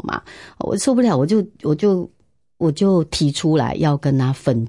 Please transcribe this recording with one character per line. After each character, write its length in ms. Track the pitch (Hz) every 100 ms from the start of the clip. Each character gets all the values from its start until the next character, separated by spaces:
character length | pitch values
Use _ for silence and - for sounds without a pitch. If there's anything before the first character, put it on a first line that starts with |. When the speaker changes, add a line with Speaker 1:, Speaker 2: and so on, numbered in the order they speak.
Speaker 1:
嘛。 180 | - -
Speaker 2:
嗯。 420 | - - - - -
Speaker 1:
我 100 | 202
受 160 | -
不 80 | 247
了， 160 | 240 147
我 80 |
就， 220 | 143 214 202 _
我 100 | -
就， 380 | 151 208 185 175 _ _ _ _ _
我 140 | 170
就 320 | 147 196 185
提 260 | 156 - 151
出 260 | 143 160 156
来 180 | 117
要 220 | - 156 143
跟 220 | 143 135
他 140 | 131
分 340 | 135 - 117